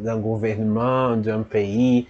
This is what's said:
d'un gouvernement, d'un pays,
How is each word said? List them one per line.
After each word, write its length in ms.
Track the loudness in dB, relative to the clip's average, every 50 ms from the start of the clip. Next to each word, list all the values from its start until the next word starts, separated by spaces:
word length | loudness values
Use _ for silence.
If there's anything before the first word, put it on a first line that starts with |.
d'un 180 | -4 -4 -2 -2
gouvernement, 1000 | -2 -2 -2 -2 -2 -2 -2 -2 0 0 0 0 0 0 0 2 0 0 0
d'un 280 | 0 0 0 -2 -2 -4
pays, 640 | -2 -2 -2 -2 0 0 2 2 4 4 2 0